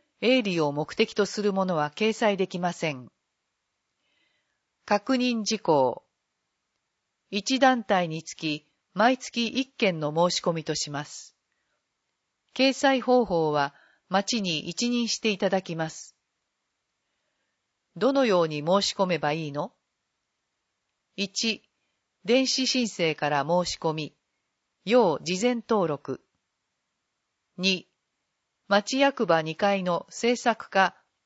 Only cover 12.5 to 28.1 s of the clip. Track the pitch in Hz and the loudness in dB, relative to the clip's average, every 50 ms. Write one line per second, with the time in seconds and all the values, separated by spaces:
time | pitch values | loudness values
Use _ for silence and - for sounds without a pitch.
12.5 | _ - 254 269 247 - - 269 269 254 208 247 247 254 233 190 185 165 160 156 | _ 0 2 2 2 2 2 2 2 2 2 2 4 4 4 2 0 0 0 0
13.5 | 147 147 139 143 - _ _ _ _ _ _ _ 185 190 202 - 247 233 202 180 | 0 0 -2 -2 -6 _ _ _ _ _ _ _ -2 0 0 0 -2 -2 -2 -2
14.5 | 165 151 - - 175 - 240 240 247 240 240 214 - - - 220 202 185 226 190 | -4 -4 -6 -8 -6 -4 -4 -2 -2 -2 -2 -2 -4 -2 -2 -2 0 0 0 0
15.5 | 180 190 185 - 170 165 160 160 - - - - _ _ _ _ _ _ _ _ | 0 0 -2 -4 -6 -6 -6 -6 -8 -12 -18 -20 _ _ _ _ _ _ _ _
16.5 | _ _ _ _ _ _ _ _ _ _ _ _ _ _ _ _ _ _ _ _ | _ _ _ _ _ _ _ _ _ _ _ _ _ _ _ _ _ _ _ _
17.5 | _ _ _ _ _ _ _ _ _ 170 196 262 277 277 269 233 196 180 165 160 | _ _ _ _ _ _ _ _ _ -2 0 0 2 2 2 4 4 2 2 2
18.5 | 156 147 147 165 185 202 196 - - - 196 180 175 156 151 147 151 165 160 147 | -2 -4 0 2 2 2 2 0 -2 -2 0 0 0 -2 0 -2 -2 -2 -4 -6
19.5 | 139 147 170 233 - _ _ _ _ _ _ _ _ _ _ _ _ _ _ _ | -6 -6 -8 -8 -10 _ _ _ _ _ _ _ _ _ _ _ _ _ _ _
20.5 | _ _ _ _ _ _ _ _ _ _ _ _ _ - 202 196 - - - 226 | _ _ _ _ _ _ _ _ _ _ _ _ _ -8 -8 -6 -4 -4 -4 -4
21.5 | 214 - _ _ _ _ _ _ _ _ _ _ _ _ _ 180 233 262 262 254 | -4 -6 _ _ _ _ _ _ _ _ _ _ _ _ _ 0 2 2 2 2
22.5 | - - 262 247 - 254 247 208 - - 175 160 151 - 156 147 147 143 135 151 | 0 -2 -2 0 0 0 -2 -2 -2 -2 -2 -2 0 -2 -2 0 0 0 0 2
23.5 | 170 180 175 - - - - 160 156 156 151 - - _ _ _ _ _ _ _ | 0 0 0 -2 -6 -4 -4 -4 -4 -4 -6 -10 -12 _ _ _ _ _ _ _
24.5 | _ _ _ _ _ _ _ 180 220 247 226 180 147 - 147 156 180 185 214 247 | _ _ _ _ _ _ _ 2 4 4 6 4 2 0 -2 -4 -4 0 0 0
25.5 | 247 233 - - 226 208 185 160 147 135 - - 131 - - _ _ _ _ _ | 0 -2 -2 0 0 0 2 0 -2 -4 -6 -8 -10 -10 -10 _ _ _ _ _
26.5 | _ _ _ _ _ _ _ _ _ _ _ _ _ _ _ _ _ _ _ _ | _ _ _ _ _ _ _ _ _ _ _ _ _ _ _ _ _ _ _ _
27.5 | _ - 180 190 190 175 - _ _ _ _ _ | _ -4 -2 0 0 -2 -4 _ _ _ _ _